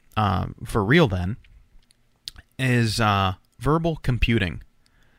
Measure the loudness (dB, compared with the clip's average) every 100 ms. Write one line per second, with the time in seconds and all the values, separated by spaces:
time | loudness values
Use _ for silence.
0 | _ -2 0 0 -4 -10 -6 -2 2 4
1 | 4 0 -4 -8 -14 -20 _ -20 _ _
2 | _ _ -20 -20 -18 -4 0 2 2 0
3 | 2 2 0 -4 _ -6 0 0 0 -4
4 | -4 0 0 0 -2 -6 -14 _ _ _
5 | _